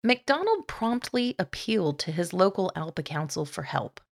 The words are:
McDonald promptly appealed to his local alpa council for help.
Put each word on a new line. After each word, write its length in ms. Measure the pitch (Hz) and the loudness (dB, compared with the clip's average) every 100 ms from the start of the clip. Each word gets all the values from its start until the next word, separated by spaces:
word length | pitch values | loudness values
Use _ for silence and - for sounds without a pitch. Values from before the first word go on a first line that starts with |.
McDonald 640 | 226 247 - 285 403 427 - | 4 2 4 2 4 0 -2
promptly 680 | - 226 240 - 247 247 - | -4 0 0 0 0 0 -2
appealed 600 | - - - 220 160 147 | -4 -4 0 2 2 0
to 120 | - | -4
his 200 | 160 170 | -2 -2
local 400 | 180 190 190 185 - | 4 4 4 -2 -2
alpa 280 | 160 165 | -6 -6
council 420 | 147 156 151 - 147 | -4 -4 -4 -4 -6
for 180 | - | -6
help. 360 | 131 143 117 - _ | -4 -4 -4 -12 _